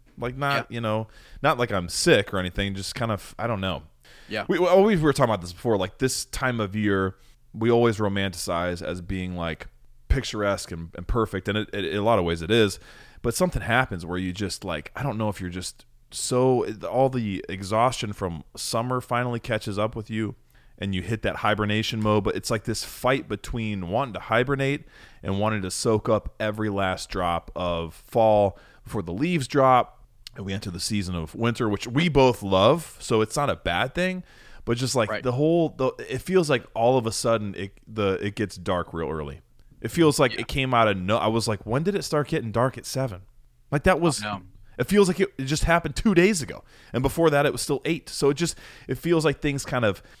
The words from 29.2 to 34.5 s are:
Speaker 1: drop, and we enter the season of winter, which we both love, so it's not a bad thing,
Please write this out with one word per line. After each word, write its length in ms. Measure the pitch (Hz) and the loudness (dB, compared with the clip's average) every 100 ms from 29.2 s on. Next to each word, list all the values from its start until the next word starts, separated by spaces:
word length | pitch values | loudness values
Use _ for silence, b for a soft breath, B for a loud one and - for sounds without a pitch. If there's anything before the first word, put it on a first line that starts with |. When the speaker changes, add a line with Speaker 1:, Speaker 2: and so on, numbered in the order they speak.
| 165 170 123 | 0 -2 0
Speaker 1:
drop, 580 | 143 131 127 - - - - - - | 4 6 4 2 -6 -20 -20 -18 -12
and 100 | 98 | -8
we 60 | |
enter 180 | 95 101 | -6 -6
the 80 | 85 | -6
season 340 | - 107 90 87 | -4 -4 -2 -6
of 180 | 80 | -6
winter, 340 | - 113 120 113 | -2 -2 0 0
which 180 | 101 120 | -2 -2
we 200 | 127 175 | 0 2
both 340 | 139 131 117 | 6 6 4
love, 520 | 101 95 107 165 - - | 2 6 6 4 -2 -12
so 200 | - 113 | 0 0
it's 160 | 110 151 | 2 0
not 140 | 143 | -2
a 60 | 85 | -2
bad 380 | 87 87 127 | -2 -2 -2
thing, 280 | 175 185 185 B B B | -2 -4 -4 B B B